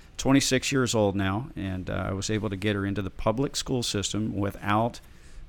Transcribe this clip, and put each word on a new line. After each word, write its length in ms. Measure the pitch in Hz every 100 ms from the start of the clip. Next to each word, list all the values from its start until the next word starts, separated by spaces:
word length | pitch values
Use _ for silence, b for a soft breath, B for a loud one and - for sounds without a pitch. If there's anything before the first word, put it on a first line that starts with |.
| B -
twenty-six 560 | 135 139 - 131 -
years 240 | 139 120 113
old 200 | 104 98
now, 340 | 95 101 131 -
and, 360 | 95 92 87
uh, 160 | 95 98
I 40 |
was 180 | 98 95
able 180 | 110 101
to 60 | 95
get 200 | 104 101
her 120 | 98
into 160 | 101
the 80 | 92
public 440 | - 113 110 143 -
school 280 | - 131
system 520 | 117 104 95 104 107 98
without, 640 | 98 - 104 107 117 - B B B B